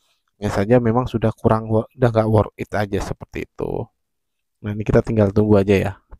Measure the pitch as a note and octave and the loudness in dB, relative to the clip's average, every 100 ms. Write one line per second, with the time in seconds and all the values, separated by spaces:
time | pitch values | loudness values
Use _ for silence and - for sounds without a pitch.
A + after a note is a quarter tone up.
0 | _ _ _ _ G2+ G2+ G2+ B2 A2+ A#2 | _ _ _ _ -6 -2 2 2 4 0
1 | B2 A2+ A2 - A2+ A2 A2 A2 - - | -2 -2 -2 0 0 0 0 -2 -2 -2
2 | A#2+ A2 A2 G#2+ G2 - - F#2+ G2+ G2 | 0 2 2 2 0 -4 -8 -6 -4 -4
3 | - - - - - - G1+ G1+ G#2+ _ | -6 -10 -12 -12 -10 -8 -8 -6 -8 _
4 | _ _ _ _ _ _ G#2+ G#2 A2+ A#2+ | _ _ _ _ _ _ -10 -6 -2 0
5 | - A2+ G2+ G#2+ G#2+ G#2 G2 F#2+ F#2+ - | 0 0 2 2 4 4 4 2 0 -8
6 | _ - | _ -12